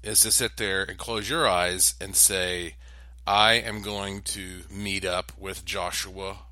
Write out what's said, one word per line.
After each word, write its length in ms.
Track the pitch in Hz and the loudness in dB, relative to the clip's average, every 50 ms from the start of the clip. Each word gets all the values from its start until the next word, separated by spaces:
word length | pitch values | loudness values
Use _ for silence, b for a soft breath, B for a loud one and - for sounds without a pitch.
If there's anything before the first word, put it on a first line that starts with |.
| - | -8
is 160 | 107 107 - | 0 2 2
to 120 | - 110 - | 4 4 4
sit 240 | - 127 113 - | 2 2 2 0
there 260 | - 113 101 95 95 98 | -2 -2 0 2 0 0
and 140 | 98 98 | -2 -6
close 320 | 92 - - 117 107 104 101 | -10 -8 -4 -4 -4 -2 -2
your 180 | 139 165 156 | 0 2 4
eyes 460 | 117 92 87 87 90 92 95 - - - - | 4 4 4 4 2 2 2 2 2 2 -2
and 120 | 92 98 95 | -10 -2 4
say, 640 | - - - 104 92 90 90 90 90 87 82 - b b b b b b b b b - | 4 4 6 4 2 0 0 -2 -4 -6 -8 -10 b b b b b b b b b -2
"I 280 | - 101 104 107 110 113 | 2 4 6 6 6 4
am 280 | 117 117 113 104 104 | 4 0 -2 -8 -6
going 400 | 101 104 104 101 98 98 98 101 98 | -6 -6 -6 -6 -6 -6 -8 -8 -6
to 400 | - - 101 95 90 92 90 90 - | -8 -8 -8 -8 -10 -12 -14 -14 -14
meet 360 | 98 98 104 101 98 98 95 | -10 -6 -4 -2 -2 0 0
up 260 | 92 90 92 90 - - | 0 -2 -2 -2 -4 -12
with 260 | - 95 95 95 - - | -12 -10 -10 -10 -10 -8
Joshua 760 | - 98 101 90 87 - - - 98 92 95 95 98 101 98 - - | -6 -6 -4 -4 -4 -4 -6 -6 -6 -8 -10 -10 -10 -10 -12 -18 -20